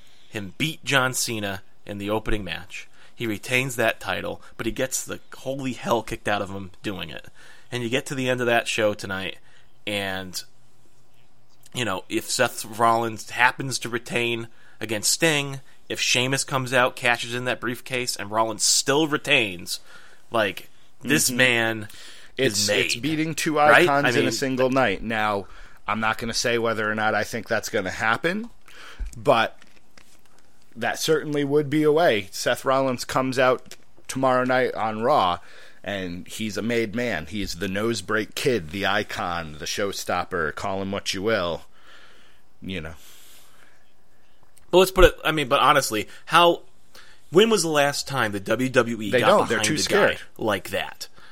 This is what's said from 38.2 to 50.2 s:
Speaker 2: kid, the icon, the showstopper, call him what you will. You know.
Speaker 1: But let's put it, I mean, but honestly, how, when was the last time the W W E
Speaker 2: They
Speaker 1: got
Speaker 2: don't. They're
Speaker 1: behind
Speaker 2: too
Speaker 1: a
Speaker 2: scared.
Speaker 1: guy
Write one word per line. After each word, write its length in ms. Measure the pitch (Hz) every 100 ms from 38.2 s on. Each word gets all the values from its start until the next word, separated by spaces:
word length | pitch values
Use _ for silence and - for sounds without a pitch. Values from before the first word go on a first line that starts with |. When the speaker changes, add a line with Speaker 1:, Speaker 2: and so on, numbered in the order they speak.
| 104
Speaker 2:
kid, 360 | - 143 113 78
the 140 | 95 98
icon, 680 | 104 101 - 95 85 80 76
the 40 |
showstopper, 880 | 85 - 101 - - 90 87 90 78 -
call 260 | 101 98
him 80 | 98
what 240 | 98 -
you 80 | 98
will. 400 | 101 110 87 80 - - - - - - - - - -
You 200 | - 92
know. 140 | 78 78 - - - - - - - - - - - - - - - - -
Speaker 1:
But 80 | 175
let's 120 | 185
put 140 | 185
it, 100 | 165 -
I 80 | 151
mean, 160 | 156 131
but 120 | 135
honestly, 480 | 127 147 - 107 95 - -
how, 360 | 160 175 170 - - - - - - -
when 200 | 156 226
was 120 | 214
the 60 | 165
last 400 | 151 143 139 -
time 240 | 135 113
the 80 | 101
W 280 | 98 113 131
W 320 | 123 117 113
E 80 | 104
Speaker 2:
They 100 | 123
Speaker 1:
got 60 | -
Speaker 2:
don't. 200 | 202 -
They're 100 | 110
Speaker 1:
behind 80 | 107
Speaker 2:
too 60 |
Speaker 1:
a 40 | 156
Speaker 2:
scared. 380 | - 202 151
Speaker 1:
guy 20 | -